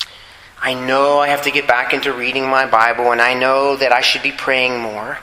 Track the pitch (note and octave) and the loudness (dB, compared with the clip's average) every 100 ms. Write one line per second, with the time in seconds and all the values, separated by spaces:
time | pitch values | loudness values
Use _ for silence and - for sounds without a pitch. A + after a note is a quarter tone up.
0 | - - - - - - C3 B2+ B2+ C3+ | -14 -14 -20 -20 -20 -8 -6 -4 -2 2
1 | C#3 C#3+ C#3+ C#3+ C#3+ C#3+ C3+ A#2+ C3 C#3 | 2 2 2 0 0 0 2 0 0 -2
2 | C#3 B2 B2 C3 C3+ C3 C3 A2+ A#2 A#2+ | -4 -4 -4 -2 0 0 2 2 2 2
3 | A#2+ A#2 A#2+ B2+ C3 C3+ C#3 C3+ C3 B2 | 2 2 2 2 2 2 0 0 2 2
4 | C3 C3+ C#3 C#3 - C3 B2+ B2 A2+ G#2+ | 2 -2 -4 -6 -2 0 0 -2 -6 -8
5 | A#2+ C#3+ | -8 -10